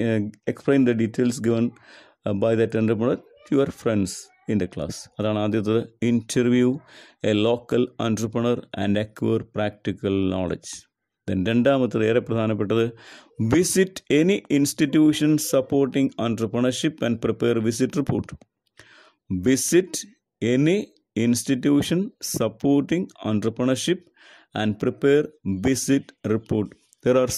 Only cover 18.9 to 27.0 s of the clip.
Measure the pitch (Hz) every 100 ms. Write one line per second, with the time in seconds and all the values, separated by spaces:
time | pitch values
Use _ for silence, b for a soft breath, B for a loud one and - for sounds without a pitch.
18.9 | b b b - 92 107 131 - 170 185
19.9 | - - _ _ - 113 127 156 202 -
20.9 | _ _ 110 117 120 - 131 143 143 -
21.9 | 170 202 - - - 113 110 139 143 -
22.9 | 165 190 - 107 107 110 113 127 127 -
23.9 | 180 - b b b b 107 107 104 123
24.9 | 120 139 147 147 - 98 95 123 127 -
25.9 | 139 - - 107 110 - 110 95 - _
26.9 | _